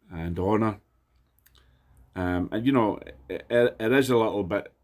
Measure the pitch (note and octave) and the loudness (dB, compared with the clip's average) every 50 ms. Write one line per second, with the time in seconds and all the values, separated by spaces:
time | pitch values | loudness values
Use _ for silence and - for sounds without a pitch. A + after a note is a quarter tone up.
0 | _ _ F2+ E2 E2 F2 E2+ F2+ F2+ G2 G#2+ G#2+ A2+ A2 G#2 - _ _ _ _ | _ _ -10 -8 -8 -6 -4 -2 0 0 2 2 0 -2 -4 -6 _ _ _ _
1 | _ _ _ _ _ _ _ _ _ _ _ - _ _ _ _ _ _ _ - | _ _ _ _ _ _ _ _ _ _ _ -20 _ _ _ _ _ _ _ -20
2 | - _ _ F#2+ F#2 F2+ F2+ F2+ F2+ - - G#2+ A#2 C3+ C#3 B2+ A2+ G#2 - - | -20 _ _ -6 -4 -2 -2 -2 -2 -4 -6 -2 0 2 2 4 2 2 0 -4
3 | - - - - - _ F#2 - - _ A#2 A#2+ A#2+ B2 - - C3 C3 B2+ C#3 | -10 -18 -20 -20 -12 _ -10 -10 -6 _ 2 4 4 4 2 0 0 2 2 2
4 | C3+ A#2 B2+ A#2 A2 A2 F2 G#2 G2+ F2 G#2 G2+ - - _ _ | 4 4 2 2 2 2 0 -2 -4 -2 -2 -4 -4 -6 _ _